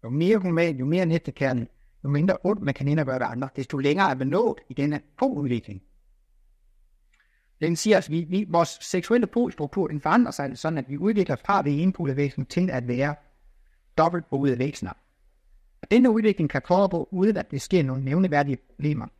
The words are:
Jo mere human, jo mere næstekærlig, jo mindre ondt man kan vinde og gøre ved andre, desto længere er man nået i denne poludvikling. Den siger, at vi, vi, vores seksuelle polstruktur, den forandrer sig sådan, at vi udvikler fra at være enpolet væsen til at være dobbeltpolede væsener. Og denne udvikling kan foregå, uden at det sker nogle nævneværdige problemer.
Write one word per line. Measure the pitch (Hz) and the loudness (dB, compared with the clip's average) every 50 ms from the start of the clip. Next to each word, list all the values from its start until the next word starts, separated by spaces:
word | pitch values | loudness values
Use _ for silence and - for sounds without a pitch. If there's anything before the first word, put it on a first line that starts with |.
| - | -8
Jo | 117 | -4
mere | 123 147 165 185 226 214 | -2 0 2 4 2 2
human, | 185 185 170 165 170 170 151 131 | 2 0 2 2 2 0 0 -2
jo | 127 | -2
mere | 139 160 185 185 | 0 0 2 2
næstekærlig, | 165 160 170 - - - - 143 135 131 123 113 - _ _ _ _ _ _ - | 2 0 0 -2 -6 -6 -4 -2 -2 -2 -2 -4 -6 _ _ _ _ _ _ -4
jo | 139 | -2
mindre | 139 147 156 196 185 - - | 0 2 2 2 0 0 0
ondt | 180 214 196 | -2 -2 0
man | 196 147 131 | -2 -4 -4
kan | - 135 | -2 -2
vinde | 143 147 160 | 0 0 0
og | 151 | 0
gøre | 131 131 127 | -2 -2 -4
ved | 123 - | -4 -4
andre, | 113 123 135 131 _ | -4 -6 -8 -8 _
desto | - 135 - - 143 | -10 -8 -6 -4 -2
længere | 135 143 147 185 196 170 | 0 0 2 2 2 0
er | 135 | 0
man | 131 131 135 | 0 -2 0
nået | 147 190 247 226 - - - _ | 0 2 0 0 -2 -6 -12 _
i | 127 | -6
denne | - 139 147 151 151 _ _ _ - | -4 -2 -2 -2 -4 _ _ _ -2
poludvikling. | 254 269 262 147 147 131 123 117 - - 104 95 _ _ _ _ _ _ _ _ _ _ _ _ _ _ _ _ _ _ _ _ _ _ _ _ _ _ _ _ _ _ _ _ _ _ _ _ | -2 -2 -2 -2 -2 -2 -2 -4 -4 -8 -16 -16 _ _ _ _ _ _ _ _ _ _ _ _ _ _ _ _ _ _ _ _ _ _ _ _ _ _ _ _ _ _ _ _ _ _ _ _
Den | 156 160 170 | -2 -2 -2
siger, | 160 - 214 214 175 | -2 2 4 4 4
at | - - | 2 0
vi, | 147 165 170 156 | -4 -4 -4 -2
vi, | 180 196 214 175 | -2 -4 -2 0
vores | 160 170 170 - - - | 0 0 0 0 -2 -14
seksuelle | - - - 185 170 - 226 254 240 - | -12 -4 -4 -4 0 2 2 2 2 0
polstruktur, | - 240 247 - - - 151 143 - 196 180 - | 0 -2 -2 -2 -2 -6 -8 -6 -2 -2 -2 -2
den | 151 147 | -4 -4
forandrer | - 156 170 233 240 - | -2 2 4 4 4 2
sig | - - 143 135 123 120 | 0 -6 -6 -8 -8 -6
sådan, | - 160 165 151 | -6 -4 -4 -4
at | 123 127 | -6 -6
vi | 139 143 | -8 -2
udvikler | 170 208 220 208 185 - 143 | -2 0 2 0 0 0 -2
fra | 117 - - 202 196 | -4 -2 0 0 0
at | - | 2
være | 147 143 | 0 0
enpolet | 143 165 190 185 - 170 139 135 | 2 2 0 0 0 -4 -4 0
væsen | 135 143 139 - - 131 | 0 -2 -2 -2 -6 -8
til | - - 175 180 185 | -4 -2 -2 -2 0
at | - 131 123 123 | -2 -4 -4 -4
være | 120 123 135 147 165 - _ _ _ _ _ - _ _ _ _ _ _ _ _ _ - | -2 -2 -2 -2 -4 -8 _ _ _ _ _ -20 _ _ _ _ _ _ _ _ _ 2
dobbeltpolede | 160 170 175 175 160 _ - 135 139 139 127 120 | 2 2 2 -2 -6 _ -4 0 2 2 2 2
væsener. | 127 143 139 - - 87 - _ _ _ _ _ _ _ _ _ _ _ _ - _ _ _ _ | -2 -4 -4 -6 -10 -10 -10 _ _ _ _ _ _ _ _ _ _ _ _ -20 _ _ _ _
Og | - - | -4 2
denne | 202 240 254 254 | 4 6 6 6
udvikling | 220 226 214 214 196 - 165 143 | 4 4 4 2 2 2 0 -2
kan | - 143 - - | -2 -4 0 2
foregå, | 175 185 202 190 180 170 - _ | 4 4 4 2 0 -2 -4 _
uden | - 185 185 214 214 - | -2 2 2 2 2 0
at | - _ | -4 _
det | - 135 | -8 -8
sker | - - 190 180 147 | -4 0 2 2 2
nogle | 131 131 131 135 | 2 -2 -4 -2
nævneværdige | 131 139 170 190 185 147 143 143 143 135 120 | 0 2 2 2 2 2 2 2 2 -2 -6
problemer. | _ _ _ - 139 147 151 120 107 - _ | _ _ _ -4 -2 -2 -2 -2 -4 -10 _